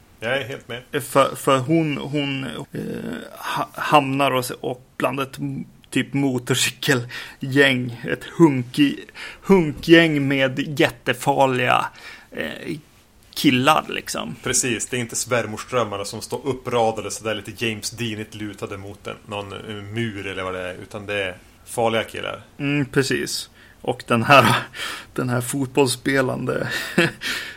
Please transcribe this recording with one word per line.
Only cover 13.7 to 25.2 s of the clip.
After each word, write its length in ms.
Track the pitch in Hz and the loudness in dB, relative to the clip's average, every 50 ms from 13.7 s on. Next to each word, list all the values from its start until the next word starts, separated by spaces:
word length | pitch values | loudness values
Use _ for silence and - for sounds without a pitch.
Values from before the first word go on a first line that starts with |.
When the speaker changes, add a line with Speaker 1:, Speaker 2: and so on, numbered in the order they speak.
| 156 151 - - | 4 4 2 -2
Speaker 2:
liksom. 460 | - 95 - - - - - - - - - | -8 -8 -8 -6 -8 -6 -6 -8 -10 -8 -6
Speaker 1:
Precis, 440 | 123 120 - - 131 117 104 - - | -2 0 0 0 0 -2 -2 -4 -4
det 100 | - 123 | -4 -4
är 40 | |
inte 140 | 120 113 - | -4 -4 -4
svärmorsdrömmarna 920 | - - 110 127 120 110 107 107 104 - - - 123 113 104 101 98 98 | -6 -2 0 0 0 0 -2 -6 -10 -10 -2 0 0 0 0 -2 -6 -6
som 160 | - - 110 | -6 -8 -10
står 200 | - - - 120 - | -8 -6 -8 -6 -4
uppradade 680 | 139 127 - - - 120 120 113 110 110 110 98 101 | -4 -4 -4 -4 -2 2 2 2 2 2 0 -6 -8
så 120 | - - 107 | -8 -6 -4
där 120 | 110 107 | -4 -4
lite 300 | 101 98 - 101 - 120 | -4 -6 -10 -8 -4 -4
James 260 | 117 110 104 - - | -4 -4 -4 -8 -10
Deanigt 440 | - 113 120 113 107 104 107 - - | -8 -6 -6 -6 -4 -6 -8 -10 -10
lutade 420 | 104 107 104 101 101 - 104 104 98 | -10 -10 -10 -8 -10 -10 -10 -10 -10
mot 300 | 95 101 101 98 - 113 | -12 -14 -16 -12 -12 -12
en, 80 | 107 104 - | -12 -12 -12
någon, 280 | - 104 101 101 98 95 | -10 -8 -8 -8 -8 -10
eh, 220 | 98 - 107 107 | -12 -10 -10 -10
mur 520 | 104 101 101 104 117 117 113 101 101 95 98 | -10 -10 -8 -4 -2 -2 -2 -2 -6 -8 -8
eller 160 | 95 90 92 | -6 -6 -6
vad 100 | 92 92 | -4 -4
det 80 | 92 90 90 | -6 -6 -6
är, 40 | 90 | -8
utan 320 | 101 104 - - 110 101 | -10 -12 -12 -12 -12 -8
det 180 | 98 104 101 98 | -4 -4 -2 -2
är 140 | 92 87 - - - - - - | -4 -6 -10 -16 -20 -20 -20 -18
farliga 380 | - - - 117 113 113 113 104 | -10 -4 0 0 2 2 2 -2
killar. 380 | - - 95 95 98 101 101 - - - - | -2 -6 -8 -8 -8 -8 -10 -12 -20 -12 -6
Speaker 2:
Mm, 280 | - 139 143 147 139 | -4 -2 0 0 -2
precis. 640 | 123 - 143 131 - - 71 - - - - - - - - - - - _ - | 2 2 2 2 2 0 -2 -2 -4 -6 -8 -8 -10 -16 -20 -20 -20 -20 _ -4
Och 200 | - 127 - - - | -4 -4 -4 0 2
den 160 | 123 117 113 | 2 2 6
här, 320 | - 143 135 120 104 - - - - - - - | 8 8 8 10 8 4 0 -2 -6 -10 -10 -10
<laughs> 300 | - - - - - - | -10 -10 -12 -14 -10 -6
den 160 | - | -4